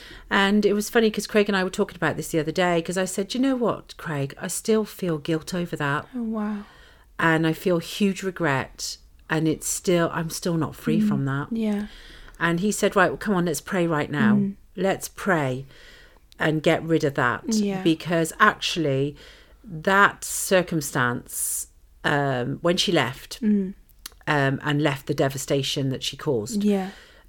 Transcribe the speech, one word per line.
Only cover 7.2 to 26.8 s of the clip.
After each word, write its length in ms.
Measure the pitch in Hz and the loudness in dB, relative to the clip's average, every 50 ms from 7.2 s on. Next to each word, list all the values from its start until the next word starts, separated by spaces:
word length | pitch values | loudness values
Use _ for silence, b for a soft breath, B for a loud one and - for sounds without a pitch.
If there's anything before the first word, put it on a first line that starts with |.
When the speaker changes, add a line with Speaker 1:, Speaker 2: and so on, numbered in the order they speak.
| 165 165 160 160 165 | 2 4 4 4 4
Speaker 1:
I 80 | 160 160 | 2 0
feel 240 | - - 190 180 165 | 0 0 0 0 0
huge 460 | 165 - - - 214 196 190 - 196 | 0 -4 -2 0 0 0 0 0 -6
regret. 760 | 190 180 - 170 151 139 131 - - - - - - - - - - - - - - | -6 -4 -2 0 0 2 0 -2 -4 -8 -10 -10 -10 -10 -12 -16 -20 -20 -18 -6 -2
And 180 | 165 156 160 160 | -2 0 2 2
it's 200 | 147 - - - | 0 0 -2 -6
still, 420 | - - - 196 175 170 170 - | -6 -4 0 2 2 2 2 0
I'm 200 | - 160 160 160 | 0 -2 -4 -4
still 260 | - - - 185 165 165 | -6 -6 -4 -2 0 0
not 180 | 147 - 135 | 0 -2 -4
free 260 | - - 156 156 170 | -6 -2 0 2 2
Speaker 2:
Mm. 60 | 214 208 | 2 2
Speaker 1:
from 180 | 147 139 135 | 2 2 0
that. 240 | 135 135 139 147 - | 0 -2 -2 -4 -4
Speaker 2:
Yeah. 340 | 233 226 220 214 208 202 208 208 B B B B B B B B B B | -4 -2 -2 0 0 -2 -4 -6 B B B B B B B B B B
Speaker 1:
And 220 | 170 170 170 170 | -2 0 0 2
he 100 | 190 214 | 0 0
said, 240 | 196 - - 196 - | 0 2 0 2 4
"Right, 140 | 202 180 151 | 4 4 4
well, 60 | 127 - | 2 -2
come 180 | - 220 202 | -2 0 0
on, 100 | 180 180 | 2 2
let's 160 | 175 147 - | 0 -2 -4
pray 240 | - - 190 185 170 | -6 -4 -2 0 0
right 240 | 165 165 147 143 - | 0 0 0 -2 -2
now. 280 | - 147 220 208 208 202 | 0 2 4 4 4 4
Speaker 2:
Mm. 180 | 202 196 202 - - - - | 2 0 -4 -8 -16 -16 -8
Speaker 1:
Let's 320 | - 180 190 180 - - - | -2 0 0 0 -2 -4 -12
pray 600 | - - - 202 180 156 143 131 127 131 135 B B B B B B B B B B B B _ - - | -12 -6 0 2 2 2 2 0 -2 -4 -8 B B B B B B B B B B B B _ -6 -2
and 240 | 190 165 156 156 147 | 0 2 2 2 4
get 200 | 175 160 - - | 2 2 2 2
rid 200 | 165 165 156 156 | 2 0 2 2
of 100 | 143 139 | 0 0
that." 300 | 151 131 120 113 - - - 220 | 2 0 0 0 -2 -4 -2 -2
Speaker 2:
Yeah. 300 | 214 202 202 196 190 185 | 0 0 0 -2 0 2
Speaker 1:
Because 500 | 175 160 160 - 160 180 165 165 160 - - | 2 0 0 0 -2 0 0 0 0 2 4
actually, 760 | 220 214 - - - - - 180 156 143 135 135 139 147 143 B B B B B B B B B - | 4 4 4 2 -4 -6 -4 -2 0 0 0 0 0 -2 -4 B B B B B B B B B -18
that 600 | 220 175 156 156 196 190 196 202 180 - - - | -14 -12 -4 0 2 6 6 6 6 4 0 -10
circumstance, 1400 | - - - - - 196 185 175 - 175 160 143 - - 151 123 123 123 - - - - - - - - - - - _ - _ - - - - | -8 -6 -6 -2 2 2 2 2 2 -2 -2 -2 -2 0 0 0 0 0 -2 -6 -10 -8 -6 -6 -4 -4 -6 -8 -10 _ -20 _ -20 -18 -6 -2
um, 540 | 160 151 143 143 139 135 123 123 135 139 - - | 0 2 2 2 0 0 -2 -2 -4 -4 -2 0
when 120 | 170 180 185 | 0 2 2
she 140 | - 208 | 2 2
left, 480 | 175 156 131 120 131 - - - - - 240 | 2 2 2 0 -2 -10 -14 -16 -10 -2 2
Speaker 2:
Mm. 320 | 214 208 202 190 185 202 - - _ - _ - - - - - | 2 2 2 0 -2 -6 -12 -18 _ -20 _ -20 -20 -20 -12 -4
Speaker 1:
um, 340 | - 151 143 139 135 139 - - | -2 0 2 2 2 0 -2 -2
and 180 | 147 147 147 | -2 -2 0
left 240 | 151 151 139 139 - | 0 0 0 -2 -4
the 80 | - 147 | -6 -2
devastation 760 | 143 151 135 135 135 - - 147 139 135 - - 151 135 135 | 0 0 0 0 -4 -4 -2 -2 -2 0 -2 -4 -2 -2 -2
that 120 | 131 - | -4 -4
she 160 | - - - - | -6 -8 -8 -6
caused, 460 | - 151 135 113 104 131 240 202 202 | -4 -2 -2 -2 -2 -2 -2 0 2
Speaker 2:
Yeah. 260 | 208 202 196 | 2 2 2